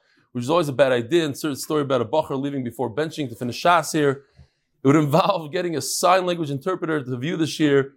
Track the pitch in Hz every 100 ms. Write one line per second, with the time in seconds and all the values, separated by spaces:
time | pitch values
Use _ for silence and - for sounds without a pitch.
0 | _ _ _ 123 123 170 147 127 135 123
1 | 113 170 156 - 156 135 - 151 135 131
2 | 107 127 - 135 143 139 120 117 120 113
3 | 156 156 131 113 123 120 175 175 151 156
4 | 143 135 - - - _ _ _ 135 156
5 | 147 156 208 185 151 175 180 151 135 -
6 | 180 190 180 170 151 139 175 180 165 156
7 | 123 127 143 151 151 - 151 139 135